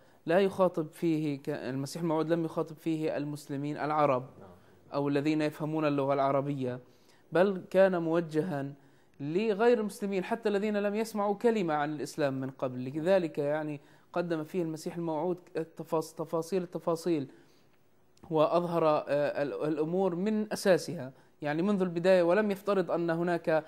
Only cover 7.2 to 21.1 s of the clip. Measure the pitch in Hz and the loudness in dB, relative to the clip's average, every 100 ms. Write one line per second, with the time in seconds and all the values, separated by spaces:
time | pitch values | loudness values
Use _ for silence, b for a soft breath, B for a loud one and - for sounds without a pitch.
7.2 | _ 165 202 185 - 185 190 175 165 165 | _ 2 2 2 0 4 6 4 2 0
8.2 | 165 151 - 143 139 143 b b b - | 2 0 -2 -4 -6 -10 b b b -10
9.2 | 139 175 220 196 240 240 214 - 202 196 | -4 0 0 4 4 4 2 -4 -4 -2
10.2 | 185 226 214 202 214 208 202 202 220 214 | -2 -2 0 0 0 0 0 -2 -4 -2
11.2 | 202 196 240 220 170 151 147 151 139 - | -2 0 2 2 0 0 -2 -4 -8 -2
12.2 | 143 135 131 - 135 127 127 156 165 190 | -2 -2 -6 -6 -6 -4 -6 -4 2 2
13.2 | 165 156 143 156 151 147 b b b 175 | 2 -2 -2 -2 -4 -8 b b b -6
14.2 | 175 160 151 190 165 156 185 175 165 151 | -2 -4 -4 -4 -4 -4 -8 -6 -4 -2
15.2 | 175 175 - - 160 - 160 160 160 - | -2 -4 -6 -8 -8 -10 -4 -2 -2 -8
16.2 | 156 165 165 190 175 165 175 165 180 160 | -6 -4 -2 -4 -4 -6 -4 -2 0 -2
17.2 | 135 b b b b _ _ _ _ _ | -2 b b b b _ _ _ _ _
18.2 | - 156 151 170 175 170 160 151 - 143 | -2 2 4 4 2 2 2 2 2 0
19.2 | 143 - 143 98 151 151 156 180 190 170 | 0 0 -2 -2 -2 0 0 0 0 0
20.2 | 208 214 214 202 202 165 - 160 127 | 0 -2 -2 -2 2 2 2 -8 -10